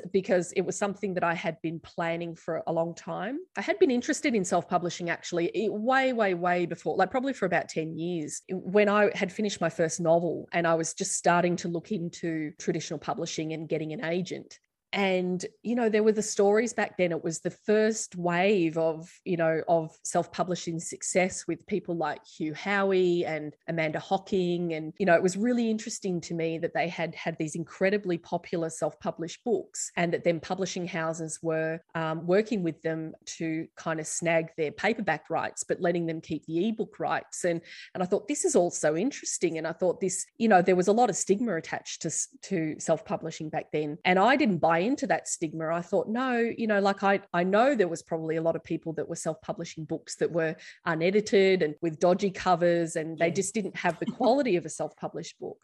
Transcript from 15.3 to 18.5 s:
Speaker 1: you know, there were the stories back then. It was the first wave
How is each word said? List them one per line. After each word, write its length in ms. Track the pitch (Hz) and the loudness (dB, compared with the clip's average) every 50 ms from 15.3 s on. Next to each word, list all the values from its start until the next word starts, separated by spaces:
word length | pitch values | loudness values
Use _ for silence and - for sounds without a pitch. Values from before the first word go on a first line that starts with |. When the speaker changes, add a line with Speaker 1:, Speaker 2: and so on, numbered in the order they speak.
| 180 175 - - - _ | -2 -4 -4 -8 -12 _
Speaker 1:
you 140 | - 202 240 | -6 -4 0
know, 120 | 247 233 | 0 2
there 140 | 220 214 214 | 2 2 4
were 100 | 214 220 | 4 4
the 120 | 208 220 208 | 4 2 0
stories 500 | - - - 202 202 208 220 247 220 - | -2 2 4 4 6 6 4 2 0 -2
back 240 | 226 208 - - | -4 -4 -4 0
then. 140 | - 180 175 | 0 0 0
It 120 | 165 151 - | 0 -2 -4
was 180 | 170 160 - | -4 -6 -4
the 100 | - 180 | -6 -6
first 640 | - - - - 208 214 220 220 220 220 - - - | -8 -6 0 2 4 4 4 2 0 -2 -6 -10 -6
wave 600 | 180 170 175 175 175 190 202 | -4 -2 0 2 4 4 4